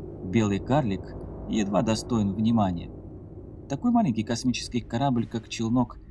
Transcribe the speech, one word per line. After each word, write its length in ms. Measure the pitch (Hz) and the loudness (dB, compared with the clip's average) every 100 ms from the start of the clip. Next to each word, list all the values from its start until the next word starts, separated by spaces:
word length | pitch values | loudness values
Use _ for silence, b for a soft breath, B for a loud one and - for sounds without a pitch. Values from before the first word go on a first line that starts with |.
| - - | -12 -10
Белый 360 | 92 104 107 98 | 0 2 4 2
карлик 420 | 95 147 117 95 - - - - - | 2 2 2 -2 -6 -12 -12 -10 -4
едва 340 | 110 101 104 | 0 2 2
достоин 500 | 113 107 - 120 101 | 2 0 0 2 2
внимания. 600 | 95 110 117 98 87 82 - - - - - - - - | 2 4 4 4 0 -6 -12 -14 -14 -14 -16 -16 -14 -8
Такой 220 | 139 240 | -2 2
маленький 320 | 240 202 107 | 4 4 2
космический 580 | 107 117 127 117 - 120 | 0 0 0 0 -2 -4
корабль, 460 | 110 120 139 120 113 | -2 0 2 2 0
как 220 | 117 - | -4 -6
челнок 500 | - 113 123 120 - B | -4 0 2 2 -2 B